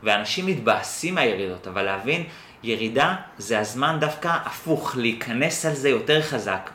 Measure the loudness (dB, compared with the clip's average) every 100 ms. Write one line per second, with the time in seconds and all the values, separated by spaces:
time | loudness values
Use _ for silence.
0 | 4 2 2 -2 0 0 2 2 0 -4
1 | -2 2 2 2 -2 -6 -6 -2 -2 -2
2 | -2 -2 -4 -12 -20 -10 -4 -2 0 4
3 | 2 2 -8 -14 0 0 0 0 0 2
4 | 0 -2 -2 -2 -2 -8 -2 0 0 0
5 | 0 0 -4 0 0 0 -2 2 2 2
6 | 4 2 4 -2 -2 -4 -4